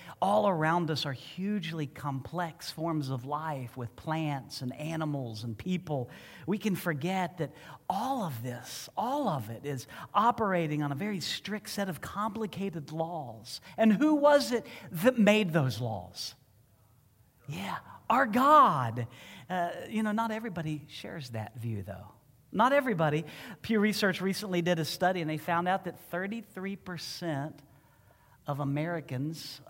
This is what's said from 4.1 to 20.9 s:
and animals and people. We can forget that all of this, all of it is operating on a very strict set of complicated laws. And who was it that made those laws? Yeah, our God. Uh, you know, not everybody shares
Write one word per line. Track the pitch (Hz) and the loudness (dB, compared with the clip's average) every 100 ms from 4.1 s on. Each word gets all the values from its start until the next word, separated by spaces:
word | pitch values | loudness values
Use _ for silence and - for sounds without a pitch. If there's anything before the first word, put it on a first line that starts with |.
| 160 151 139 143 - | -2 0 -4 -6 -8
and | 127 | -8
animals | - 156 160 156 143 120 110 | -6 -6 -4 -4 -4 -6 -8
and | 117 104 | -8 -6
people. | 180 180 180 143 - - - - - | -2 -2 -2 -4 -4 -10 -20 -10 -4
We | 208 | -2
can | 214 175 | 0 -2
forget | 175 143 175 190 180 - | -2 -2 0 0 -2 -4
that | 147 - - - - | -8 -8 -20 -14 -6
all | 196 254 269 | -2 -2 -2
of | 175 117 | -2 -4
this, | 123 120 - - - | -6 -8 -10 -14 -10
all | - 233 294 240 | -4 -2 0 0
of | 143 107 | -2 -4
it | 113 | -8
is | 139 131 - - - | -6 -6 -8 -14 -2
operating | 202 226 233 208 180 156 151 | 4 4 4 2 2 2 0
on | 143 | 0
a | |
very | 135 214 190 | -2 -2 -2
strict | - - - 208 208 | -4 -6 -6 -8 -6
set | - 190 | -4 -4
of | 147 | -4
complicated | - 196 214 220 208 - 196 160 139 | -6 -4 -4 -2 -6 -4 -4 -4 -6
laws. | 160 165 170 123 87 117 - - - | -4 -4 -4 -8 -12 -14 -14 -6 4
And | 220 | 6
who | 196 302 302 | 8 6 8
was | 285 285 226 | 8 8 6
it | 240 - - - | -2 -4 -14 -10
that | 160 233 254 | 2 4 8
made | 202 214 185 | 8 8 4
those | 160 131 104 | 2 2 0
laws? | 120 101 90 - - - _ _ _ _ _ _ _ _ _ _ - | -4 -6 -8 -12 -12 -12 _ _ _ _ _ _ _ _ _ _ -12
Yeah, | 165 196 - - - - | -10 -6 -8 -10 -10 0
our | 240 254 | 2 4
God. | 233 277 302 233 147 117 113 117 - - - - | 4 8 10 8 6 0 -2 -6 -10 -18 -16 -6
Uh, | 180 170 - - | -2 -2 -4 -6
you | 220 | -2
know, | 214 | 0
not | 214 226 | 0 0
everybody | 220 226 170 156 151 | -2 -6 -6 -4 -4
shares | - | -8